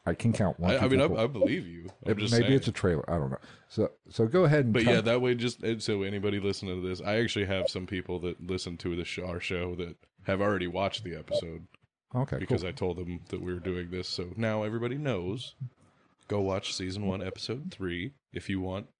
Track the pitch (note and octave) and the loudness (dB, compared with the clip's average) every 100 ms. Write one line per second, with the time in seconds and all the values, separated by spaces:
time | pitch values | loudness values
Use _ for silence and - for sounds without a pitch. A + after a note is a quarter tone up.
0 | - E2 A#2+ A2 F#2+ C#2+ F2 B2+ C3 C3 | -2 2 2 4 2 2 2 4 4 6
1 | D3+ - A#2 A#2+ G2 E3 F2+ E2+ F2+ - | 4 4 0 2 2 2 -4 -10 -14 -8
2 | - G#2 G#2+ A#2 A#2 C#3 A#2+ - F#2+ D#2 | 0 0 4 4 6 4 4 0 2 2
3 | - E2+ C2+ C2 - - _ - G#2 - | 2 0 0 -4 -10 -20 _ 0 0 -2
4 | - - A2+ F3+ E3 D3+ B2 A2+ A#2 A#2 | -14 0 4 6 6 6 6 4 6 4
5 | A2 B2 B2+ B2 A#2+ - A2 A2+ G#2+ G2+ | 4 2 4 2 0 -2 -2 -2 0 0
6 | G2 G#2 G2+ G2+ G2 G2 G2 F#2 F#2 F#2 | 0 -2 0 0 0 -2 -4 -4 -4 -4
7 | G2+ A2 A#2 G#2 G2 F#2+ - F#2+ F2+ F#2+ | 0 0 2 0 0 0 -2 -4 -4 -6
8 | F2 F2+ F2 - F2 F#2 F#2 E2+ F2+ F2 | -4 -4 -4 -6 -4 -4 -4 -6 -4 -4
9 | E2+ - F2+ F2 - F2+ F2+ F2 E2+ D#2+ | -4 -6 -6 -6 -4 -4 -4 -4 -8 -10
10 | _ _ - F#2+ G#2 G2 F2+ F2+ G2 - | _ _ -2 2 2 2 0 0 0 -2
11 | F#2 D#2 - - E2+ E2 F2+ _ _ _ | -8 -10 -2 -2 -2 -10 -14 _ _ _
12 | _ B2 C#3 - - B2 F2+ - F#2 F2 | _ -2 -2 -2 0 0 -2 -2 -2 -2
13 | F2 E2+ - F#2 F2+ F2+ F#2 F2+ F2 F#2 | -6 -8 -6 -8 -4 -4 -4 -4 -4 -6
14 | F#2 - F2+ F2+ A2+ G#2+ G#2+ A2+ A#2+ C#3 | -6 -6 -6 -2 0 0 -2 -2 -4 -2
15 | D3 G2 F2+ B2 - - B2+ _ _ _ | -2 -2 -2 -6 -8 -10 -12 _ _ _
16 | _ _ - G#2 F#2+ F#2+ - - F#2 F#2+ | _ _ -4 0 0 0 -4 -6 -6 -4
17 | G2 F#2+ F#2 - - A#2 F3+ - F#2 F2 | -2 -2 -4 -8 -8 -6 -8 -6 -4 -4
18 | A2+ - _ - - F#2+ F#2 F#2+ - _ | -6 -10 _ -12 -4 -2 -2 -6 -8 _